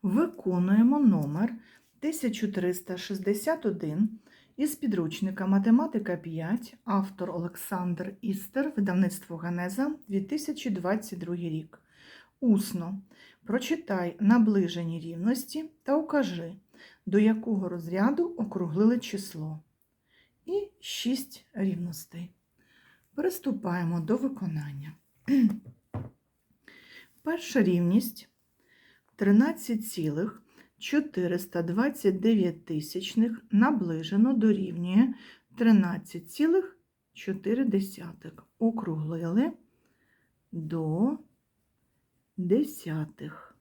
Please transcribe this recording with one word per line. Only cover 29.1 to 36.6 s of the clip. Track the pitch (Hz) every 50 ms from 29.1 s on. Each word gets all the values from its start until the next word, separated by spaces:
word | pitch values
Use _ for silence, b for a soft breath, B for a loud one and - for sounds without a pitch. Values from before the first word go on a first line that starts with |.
| _ -
Тринадцять | 208 196 202 214 254 311 320 - - - 233 214 220 -
цілих | - 185 160 156 143 156 190 220 - - b b b b b b b _
чотириста | - - - 294 294 - - 190 180 170 175 180 185 - - 175
двадцять | 170 170 175 208 247 285 285 - - 202 185 185
дев'ять | 190 226 226 208 180 175 160 - -
тисячних | - 165 151 151 - - 185 190 - - 226 226 240 226 - - _
наближено | - 202 233 277 302 226 190 170 165 160 165 156 196 202 226 262 269
дорівнює | 226 208 220 208 190 185 185 170 170 175 180 185 208 254 262 B B B B B B B B _ -
тринадцять | 240 226 220 202 196 175 - - - - - 175 - -
цілих | - - 294 320 339 381